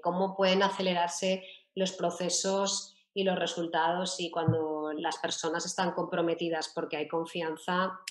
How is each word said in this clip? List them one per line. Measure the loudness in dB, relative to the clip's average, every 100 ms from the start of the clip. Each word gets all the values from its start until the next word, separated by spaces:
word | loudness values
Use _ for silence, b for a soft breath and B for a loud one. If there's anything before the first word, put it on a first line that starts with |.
cómo | 0 2 0 4
pueden | 4 6
acelerarse | 4 2 0 2 0 0 0 0 B B B
los | -2 -2
procesos | 0 -2 0 -2 0 2 2 2 -2 -6 B B
y | 0
los | 2 2
resultados, | 0 -2 -2 2 2 2 -2 -4
y | -4
cuando | 0 4 4 2 -2 -4 -2
las | -4 -2
personas | -4 -2 -2 -2 -2
están | 0 0
comprometidas | 0 -2 0 0 0 0 -2 -4
porque | -6 -4 -4
hay | -2
confianza, | -4 -4 -4 -4 -4 -2 0 0 -4 -12